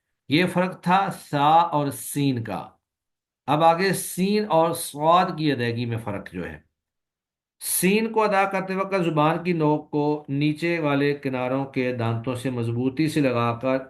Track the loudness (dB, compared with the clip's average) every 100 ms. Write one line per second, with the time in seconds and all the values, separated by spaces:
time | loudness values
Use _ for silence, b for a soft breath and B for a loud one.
0 | _ _ _ 0 2 0 -2 -4 2 2
1 | 2 -4 -6 0 4 6 4 0 -2 -6
2 | -8 -2 0 0 -4 -8 -10 _ _ _
3 | _ _ _ _ -2 4 4 4 2 -2
4 | -4 -2 0 0 2 2 2 -2 -8 -2
5 | 2 4 2 0 -2 0 -2 -2 -4 -6
6 | -6 -10 -10 -10 -10 -12 _ _ _ _
7 | _ _ _ _ _ _ -6 0 2 2
8 | 2 0 2 2 0 -2 -4 -4 -2 -2
9 | 0 2 2 0 -2 0 2 2 -2 -2
10 | 0 -2 -4 0 0 0 -2 0 0 2
11 | 0 0 -4 -4 -2 -2 -2 -2 -2 -2
12 | -2 -2 -4 -4 -4 -4 -4 -2 -2 0
13 | 0 2 2 2 0 0 -2 -2